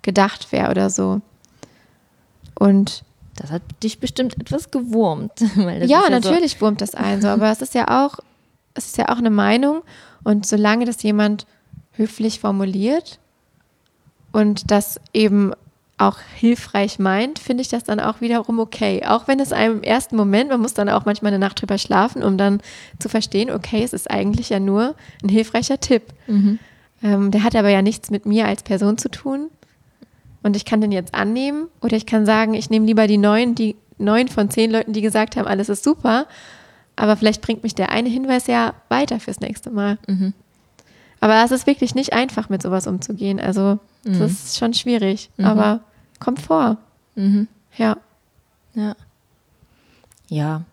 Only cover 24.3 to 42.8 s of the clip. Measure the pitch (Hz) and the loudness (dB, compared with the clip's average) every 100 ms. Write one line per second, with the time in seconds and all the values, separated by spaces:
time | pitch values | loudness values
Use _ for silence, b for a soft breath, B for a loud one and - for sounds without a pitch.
24.3 | 226 233 196 196 196 247 311 B B 202 | -2 -2 -2 2 0 0 -4 B B 2
25.3 | 208 220 - - 269 - 233 - - - | 2 2 -2 -2 -4 0 0 0 -20 0
26.3 | 208 202 220 b b b _ 208 202 202 | 2 4 0 b b b _ 0 2 2
27.3 | 208 226 233 202 196 196 220 - 208 208 | 2 2 4 4 4 2 -2 -6 -4 0
28.3 | 214 208 202 - 196 202 220 - - 277 | 0 2 -2 -2 0 0 0 -4 -6 -6
29.3 | 277 311 _ b b b b b b b | -6 -8 _ b b b b b b b
30.3 | - 208 202 - 220 214 190 180 208 196 | -4 -2 -2 0 0 0 -2 -4 -4 -2
31.3 | 240 277 294 330 _ 240 226 220 220 208 | -2 -4 -6 -8 _ -2 -2 0 0 4
32.3 | 220 220 220 - 220 220 220 214 208 208 | 2 2 -2 0 2 4 4 4 4 4
33.3 | 214 240 233 220 208 _ _ 202 220 254 | 4 2 0 -2 -4 _ _ 0 2 2
34.3 | - 202 226 226 226 220 214 214 214 220 | 0 0 2 2 0 -2 -2 0 0 -2
35.3 | 254 - 196 208 202 285 320 247 226 302 | -2 -2 -2 -2 0 0 2 2 0 -2
36.3 | B B B B B B - 208 214 214 | B B B B B B -2 2 4 2
37.3 | 214 - 226 226 - 185 - 247 247 269 | 0 -4 -4 -4 -4 -2 0 0 -2 0
38.3 | 254 254 240 226 - _ 240 285 226 - | 0 2 0 0 -4 _ -2 0 -4 -6
39.3 | 196 - 208 - 214 202 208 - 190 190 | -8 -8 -10 -8 -4 -2 -4 -4 -2 -2
40.3 | - _ _ _ _ b b b b 214 | -4 _ _ _ _ b b b b 2
41.3 | 220 240 254 - 285 247 247 277 - 262 | 4 4 2 0 0 0 -2 -2 -2 -2
42.3 | - 214 190 185 185 | -4 -4 -4 -2 -4